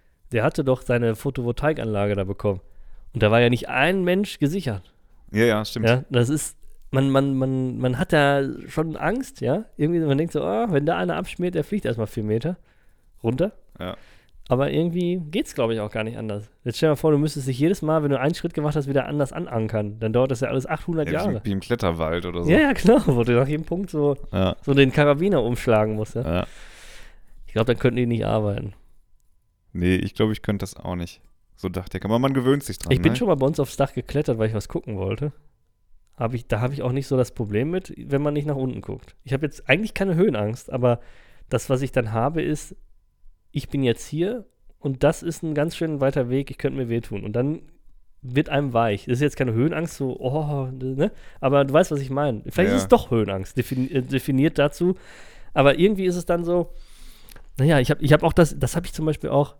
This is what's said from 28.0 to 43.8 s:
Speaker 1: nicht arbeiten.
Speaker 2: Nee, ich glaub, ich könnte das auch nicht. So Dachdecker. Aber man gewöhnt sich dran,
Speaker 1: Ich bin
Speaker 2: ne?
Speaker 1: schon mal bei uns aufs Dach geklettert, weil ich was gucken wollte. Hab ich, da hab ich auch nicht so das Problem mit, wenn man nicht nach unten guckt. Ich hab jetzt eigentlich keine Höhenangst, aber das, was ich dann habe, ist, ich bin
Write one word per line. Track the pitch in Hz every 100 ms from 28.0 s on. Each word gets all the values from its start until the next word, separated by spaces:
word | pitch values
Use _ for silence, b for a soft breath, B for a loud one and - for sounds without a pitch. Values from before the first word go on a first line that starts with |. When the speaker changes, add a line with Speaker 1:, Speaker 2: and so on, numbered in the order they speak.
| 120
Speaker 1:
nicht | 113 104
arbeiten. | 110 104 104 104 - - - _ _ _ _ _ _ _
Speaker 2:
Nee, | 87 87 92
ich | 95
glaub, | - 110
ich | 104
könnte | - 101
das | 95 -
auch | 90
nicht. | 90 85 - - _ _ _
So | 95
Dachdecker. | 92 87 95 101
Aber | 117
man | 135
gewöhnt | 135 123 143
sich | - 95
dran, | -
Speaker 1:
Ich | 131
bin | 156
Speaker 2:
ne? | 127
Speaker 1:
schon | 226
mal | 151
bei | 135
uns | 165
aufs | 135 -
Dach | 139
geklettert, | - - 143 151 113
weil | 110
ich |
was | 113 -
gucken | 170 - 101
wollte. | 95 110 147 - - _ _ _ _ - _ -
Hab | 117
ich, | 120 -
da | 107
hab | 123
ich | 139
auch | 127
nicht | 131 131
so | 131
das | 123
Problem | - 104 104 139
mit, | 180 - -
wenn | 120 139
man | 147
nicht | 147 147
nach | 135
unten | 131 113
guckt. | 104 98 - -
Ich | -
hab | 135
jetzt | 151 - -
eigentlich | 151 220
keine | - 196 165
Höhenangst, | 208 117 104 120 -
aber | 131 123 117 b b b b b
das, | 127 -
was | 131
ich | 131
dann | - 110
habe, | 113 127 165
ist, | 143 151 - - - - _ _ - - _
ich | 147 -
bin | 139